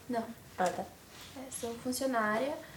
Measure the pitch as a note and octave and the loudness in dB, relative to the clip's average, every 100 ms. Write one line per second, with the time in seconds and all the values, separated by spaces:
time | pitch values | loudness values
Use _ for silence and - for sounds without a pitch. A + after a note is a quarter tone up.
0 | - A#3 A3+ - - - F3+ - - - | -2 0 -2 -6 -6 2 2 2 -4 -10
1 | - - - C4+ C4 - A#3 A#3 B3+ B3+ | -16 -14 -12 -10 -8 -4 -4 -2 0 2
2 | C4+ A#3 G#3+ A3 C#4 D#4+ - | 4 4 6 4 2 0 -6